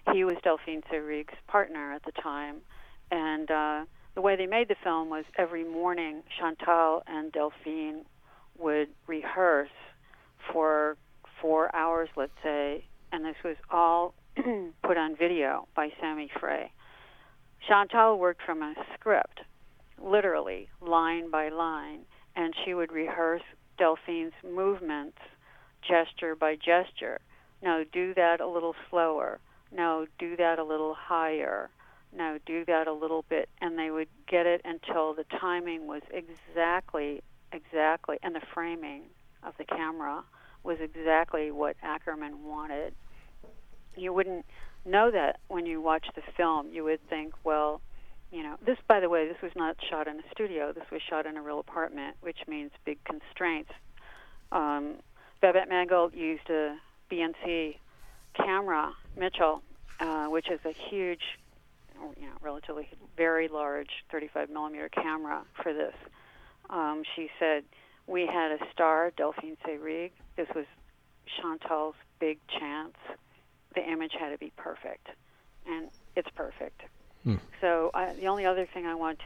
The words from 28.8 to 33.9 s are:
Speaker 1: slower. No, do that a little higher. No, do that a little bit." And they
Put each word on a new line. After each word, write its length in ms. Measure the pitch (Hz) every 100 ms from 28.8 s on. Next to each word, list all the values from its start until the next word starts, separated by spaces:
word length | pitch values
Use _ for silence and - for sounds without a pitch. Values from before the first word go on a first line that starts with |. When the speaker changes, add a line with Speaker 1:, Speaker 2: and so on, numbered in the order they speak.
| -
Speaker 1:
slower. 500 | 175 165 151 127 - - - -
No, 360 | 185 170 160 160 -
do 180 | 170 175
that 220 | 170 165
a 60 |
little 300 | 156 156 156
higher. 760 | 156 - 170 160 156 139 101 - - - - -
No, 260 | 185 160 151 -
do 180 | 165
that 220 | 170 160 160
a 60 |
little 320 | 151 160 160 156
bit." 200 | 160 - -
And 180 | 175 165
they 120 | 160